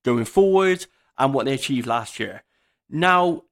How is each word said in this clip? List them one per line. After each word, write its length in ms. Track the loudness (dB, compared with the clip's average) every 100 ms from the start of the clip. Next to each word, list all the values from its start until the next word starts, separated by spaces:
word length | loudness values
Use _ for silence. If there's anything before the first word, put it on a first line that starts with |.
going 200 | -2 0
forward 640 | 0 2 4 4 2 0 -6 _ _ -2
and 160 | 0
what 120 | 0 -2
they 80 |
achieved 340 | -4 -2 -4 -2
last 320 | -4 -4 -8
year. 240 | -10 -10 _ _ _ _ _
Now, 520 | -2 2 4 2 -2 -4